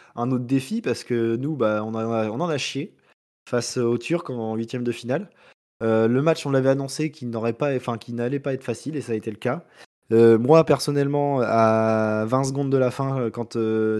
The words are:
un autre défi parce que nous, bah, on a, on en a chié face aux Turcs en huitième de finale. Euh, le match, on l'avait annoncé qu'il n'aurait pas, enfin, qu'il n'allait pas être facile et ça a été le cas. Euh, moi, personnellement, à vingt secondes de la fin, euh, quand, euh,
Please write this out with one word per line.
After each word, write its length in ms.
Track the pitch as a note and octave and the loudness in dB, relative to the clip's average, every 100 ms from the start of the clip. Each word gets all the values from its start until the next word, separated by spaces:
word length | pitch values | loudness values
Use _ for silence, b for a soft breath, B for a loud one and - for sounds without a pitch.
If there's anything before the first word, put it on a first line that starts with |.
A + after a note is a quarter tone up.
| B B | B B
un 160 | B2 | -2
autre 140 | B2+ B2 | -2 0
défi 360 | C3+ C3+ A3 | -2 -2 -4
parce 220 | C#3 A#2+ | -2 -4
que 320 | - A#2+ A2+ A#2 | -2 -2 0 -2
nous, 200 | C#3+ D3 | -4 0
bah, 280 | G#2+ G#2+ A2 | 0 0 -4
on 80 | |
a, 340 | A2 A2+ A2+ A2 | -4 -2 -2 -2
on 80 | A#2 | -2
en 100 | E3+ | -4
a 80 | C#3+ | -4
chié 380 | - C3+ - _ b b _ _ - | -4 -8 -10 _ b b _ _ -4
face 300 | B2 - C3 | -4 -2 -2
aux 220 | A#2 A#2+ | 0 0
Turcs 320 | - E3+ - | -2 -4 -4
en 240 | B2 A2 A2 | -6 -4 -4
huitième 280 | A#2 B2+ | -6 -6
de 80 | A#2+ | -4
finale. 380 | A#2 A#2 D3 G3+ _ b b _ - | -6 -4 -4 -6 _ b b _ -4
Euh, 240 | A2+ A2 A2+ | 0 4 4
le 140 | B2+ | 2
match, 200 | D#3 D#3+ C#3+ | 2 0 0
on 20 | |
l'avait 200 | C3+ C3 | 0 2
annoncé 420 | C3+ C#3 - D#3 | 0 -2 -6 -6
qu'il 180 | - B2 | -6 -8
n'aurait 240 | A2+ A#2 | -4 -4
pas, 220 | A2+ D3 C3 | -2 -2 -2
enfin, 240 | B2 A2+ | -4 -6
qu'il 160 | - A#2 | -6 -6
n'allait 240 | A#2+ C#3+ | -4 -4
pas 140 | C#3 | -4
être 100 | C3 | -6
facile 320 | - A2+ - D#3 | -6 -8 -8 -8
et 60 | |
ça 100 | A#2+ | -6
a 40 | A2 | -6
été 140 | A2+ | -6
le 80 | G#2 | -6
cas. 260 | A#2+ D#3+ - B B _ - | -4 -4 -8 B B _ 2
Euh, 280 | A2+ A#2 A2+ | 6 8 8
moi, 240 | B2 D#3+ D#3 | 8 6 6
personnellement, 760 | C#3 - C#3+ C#3 C#3+ C#3+ C3+ | 2 0 -2 0 0 0 0
à 840 | G#2+ A2+ A2+ A2 A2 A2 A2 G#2+ A2 | 2 4 4 4 2 2 0 0 0
vingt 160 | C3 | 0
secondes 280 | C3+ C3+ C#3 | 0 -2 0
de 60 | C3+ | 2
la 120 | B2 | 2
fin, 300 | - C3+ C3+ | 0 -2 -2
euh, 100 | A#2 | -4
quand, 260 | A#2+ A2 A#2 | -4 -6 -2
euh, 440 | A2 A2 A2 | 0 0 0